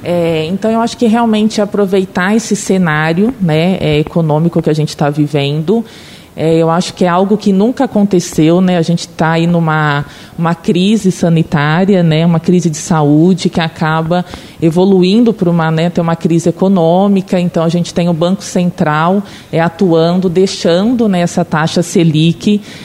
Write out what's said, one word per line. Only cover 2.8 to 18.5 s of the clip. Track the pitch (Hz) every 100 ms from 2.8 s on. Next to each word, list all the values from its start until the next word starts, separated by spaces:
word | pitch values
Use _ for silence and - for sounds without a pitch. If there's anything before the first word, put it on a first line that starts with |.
| 175 151 160 165 214 269
né, | 180 156 175 190
é, | 151 151
econômico | 156 175 160 151 165 165
que | 156
a |
gente | 151 151 -
tá | 147
vivendo, | 147 147 143 139 151 160 226 226 - - - - -
é, | 156 165
eu | 165
acho | 165 - -
que | 180
é |
algo | 175 190 208
que | 208
nunca | 190 220 262
aconteceu, | 262 214 202 185 - - 156 170
né? | 185 175
A |
gente | 165 170 -
tá | - 160
aí | 165 170
numa, | 175 160 156 151 143 147 - - -
uma | 170 170
crise | - 165 185 220 190
sanitária, | 170 175 160 160 156 147 160 196 190
né? | 170 156 170
Uma | 170
crise | - 180 170
de | 151
saúde | - 160 147 151 170 185 185
que | 180
acaba | 160 - 156 160 165 175 175 - - -
evoluindo | 165 160 190 190 180 214 233
pra | - 175
uma, | 170 160
né, | 160 170
ter | 175
uma | 170 170
crise | 175 165 170
econômica. | 160 190 196 165 175 202 196 185 185
Então, | 175 170
a | 165
gente | 175 165
tem | - 175
o |
Banco | 165 175 185
Central, | -